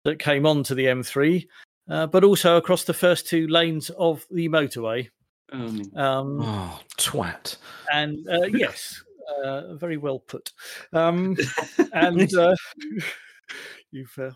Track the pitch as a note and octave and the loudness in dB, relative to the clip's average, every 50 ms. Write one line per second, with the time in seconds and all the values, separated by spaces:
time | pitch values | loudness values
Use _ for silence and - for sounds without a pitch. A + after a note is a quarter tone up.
0 | - D3 D#3 D#3 - D3+ D3 C#3 C#3+ D#3 D3+ D3 C3 - C#3 B2+ C3 C3 B2+ B2+ | -4 -4 -4 -2 0 0 2 4 4 4 4 2 2 0 0 0 2 2 2 0
1 | A#2+ - - C#3 C#3+ D#3 F3 F3+ E3 - _ - - _ _ _ _ - D#3 D#3 | -2 -4 0 2 2 4 2 2 -2 -6 _ -20 -20 _ _ _ _ -6 -4 -2
2 | D#3+ D3+ E3+ F#3 F3+ G3+ G3+ - - F3 E3+ E3+ E3 - F3+ E3 - - E3 - | 0 2 4 6 8 8 6 6 6 6 6 6 4 4 0 0 0 -2 -2 2
3 | - F3+ F3 - - - F3 E3 D#3+ D#3 D#3+ E3 E3+ E3 D#3+ D#3 C#3 - - - | 4 4 4 2 0 -2 -2 0 0 2 2 2 2 2 0 -4 -6 -8 -4 0
4 | F#3 E3 D#3 C#3 - - F#3 F3 E3+ E3 D#3 D#3+ D3 C3+ - B2+ A2+ A2 A2+ B2 | 0 0 0 -2 -6 -8 -4 -4 -2 2 2 2 2 0 -2 -4 -4 -4 -4 -4
5 | B2 A2+ _ _ _ _ _ _ _ _ C3+ C3 A#2+ A2+ A2 G#2+ G2+ G2 G2 D3+ | -6 -8 _ _ _ _ _ _ _ _ -10 -8 -8 -6 -6 -8 -8 -8 -6 -2
6 | C#3 C#3 C3 C3+ C3+ C#3 C#3+ C#3+ A#2+ A2+ G#2+ G2+ F#2 E2+ E2 - - - - - | -2 0 0 -2 -4 -4 -6 -4 -4 -4 -4 -6 -6 -8 -10 -14 -18 -12 -6 -4
7 | - - - D3 F2+ E2+ - - - - - - - - - - - - D3 D3 | -4 -4 -2 -4 -4 -4 -6 -10 -12 -14 -14 -14 -16 -20 -20 -12 -6 -4 -2 -2
8 | D3+ D3+ D3+ D3+ D#3+ - F3+ E3+ F3+ G3 G#3+ B3+ G#3 B2 - - - - - - | -2 -2 -4 -8 -6 -2 0 0 0 0 0 0 0 -2 -4 -8 -14 -14 -16 -18
9 | - A#4 G4+ F4 - - D3 C#3+ C3+ C3+ C3+ C#3 E3 F3+ F3 C#3+ E3+ E3+ D#3+ D3+ | -20 _ -20 -18 -12 -10 -8 -6 -6 -6 -6 -8 -8 -12 -12 -10 -8 -8 -6 -6
10 | C#3+ C#3+ C3+ C3 _ - - - - - - - - - - - - - - D#3+ | -4 -4 -6 -6 _ -12 -14 -14 -14 -16 -18 -18 -18 -18 -16 -18 -10 -4 0 2
11 | E3 E3+ E3+ F3 F#3 F#3+ F#3+ - D3 C3 - - - - - - - - - E3 | 2 4 2 2 0 0 0 0 -2 -2 -2 -6 -8 -2 2 2 2 2 2 2
12 | E3+ F3+ E3+ F3+ F#3 - F#3+ F3+ E3+ F3 F#3 F3 - - - - D4 D4+ - G#3 | 2 4 4 4 4 4 4 6 6 6 4 4 0 -8 -16 -14 -12 -10 -8 -8
13 | - - - - - - - _ _ - - - - - - - - _ - C3+ | -8 -8 -10 -12 -18 -20 -20 _ _ -18 -16 -16 -16 -18 -20 -20 -20 _ -14 -14
14 | C3 A#2+ - - C3 C3 B2+ | -14 -14 -10 -10 -10 -10 -10